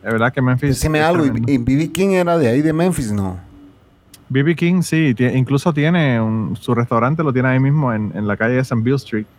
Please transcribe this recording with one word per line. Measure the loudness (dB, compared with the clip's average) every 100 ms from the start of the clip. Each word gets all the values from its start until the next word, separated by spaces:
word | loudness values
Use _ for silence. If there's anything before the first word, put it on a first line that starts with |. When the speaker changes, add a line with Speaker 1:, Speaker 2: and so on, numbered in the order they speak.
Speaker 1:
es | -2
verdad | 0 0
que | 0
Memphis | 0 0 0
Speaker 2:
Decime | 0 0 0
Speaker 1:
es | 2
Speaker 2:
algo, | 2 2
¿y, |
Speaker 1:
tremendo. | 0 0
Speaker 2:
y | 0
B | 2 0
B | 0
King | 0 0
era | 2 2 2
de | 2
ahí, | 2
de | 2
Memphis, | 2 0 0 -2
no? | -2 -4 -6 -14 -20 -20 -20 _ _ _ -20 _
Speaker 1:
B | 0
B | 0 0
King, | 0 0
sí, | 0 0 0 2
tie-, | 0 0
incluso | 0 0 0
tiene | 0 0 2 2 0
un, | 0 -2 -4 -6
su | -2 -2
restaurante, | 0 0 0 0
lo | 0
tiene | 0 0
ahí | 2
mismo | 2 2 0
en, | -2 -4
en | -4 -4
la | -2
calle | 0
de | 0
San | 0 -2
Beale | 0 -2
Street. | -2 -8 -8